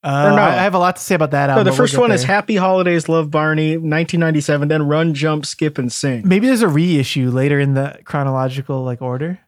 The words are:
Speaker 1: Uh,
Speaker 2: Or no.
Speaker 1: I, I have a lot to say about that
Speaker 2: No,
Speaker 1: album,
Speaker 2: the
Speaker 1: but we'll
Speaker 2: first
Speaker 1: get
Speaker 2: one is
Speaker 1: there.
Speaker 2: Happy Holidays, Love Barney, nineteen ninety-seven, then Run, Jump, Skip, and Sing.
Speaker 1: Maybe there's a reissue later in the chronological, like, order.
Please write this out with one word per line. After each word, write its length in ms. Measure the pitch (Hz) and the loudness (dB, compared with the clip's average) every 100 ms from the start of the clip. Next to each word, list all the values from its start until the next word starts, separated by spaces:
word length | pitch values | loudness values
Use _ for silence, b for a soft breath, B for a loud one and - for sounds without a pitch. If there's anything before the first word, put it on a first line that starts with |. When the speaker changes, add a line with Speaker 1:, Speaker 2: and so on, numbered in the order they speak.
Speaker 1:
Uh, 260 | - 139 147 | -2 2 4
Speaker 2:
Or 40 | 175 | 4
no. 60 | |
Speaker 1:
I, 80 | 202 | 4
I 140 | 175 | 2
have 100 | 190 | 0
a 60 | 185 | 2
lot 180 | 180 180 | 0 0
to 40 | |
say 140 | - 180 | -2 0
about 160 | 151 | 2
that 140 | 139 139 | 0 2
Speaker 2:
No, 40 | |
Speaker 1:
album, 120 | 175 196 | 2 2
Speaker 2:
the 40 | |
Speaker 1:
but 40 | |
we'll 40 | 180 | 2
Speaker 2:
first 160 | 247 | 2
Speaker 1:
get 80 | - | 2
Speaker 2:
one 100 | 226 | 2
is 100 | 202 127 | 2 0
Speaker 1:
there. 100 | 202 | -2
Speaker 2:
Happy 200 | 202 208 | 0 0
Holidays, 500 | 185 185 180 170 156 | 2 2 2 0 0
Love 240 | 165 151 | 0 0
Barney, 460 | 151 156 156 156 160 | 0 0 0 0 -2
nineteen 420 | 165 151 165 170 | -2 -2 -2 0
ninety-seven, 480 | 165 156 143 147 147 | 0 0 0 -2 0
then 200 | 156 147 | 0 0
Run, 260 | 151 165 | 0 0
Jump, 320 | 143 156 156 147 | 0 -2 -2 -6
Skip, 320 | - 156 147 | -4 -4 -2
and 160 | 123 | -6
Sing. 340 | - 139 123 139 | -4 -4 -2 0
Speaker 1:
Maybe 200 | 190 247 | 2 2
there's 160 | 254 | 2
a 40 | 220 | 2
reissue 640 | 143 175 156 131 - 127 | 2 2 0 -2 -2 -2
later 300 | 127 139 143 | 0 0 0
in 160 | 143 135 | 0 0
the 240 | 139 - | -4 -10
chronological, 800 | - 147 139 131 131 131 131 135 | -8 -4 -2 -2 -4 -6 -8 -6
like, 180 | 127 123 | -6 -6
order. 380 | 127 127 160 185 | -6 -6 -6 -10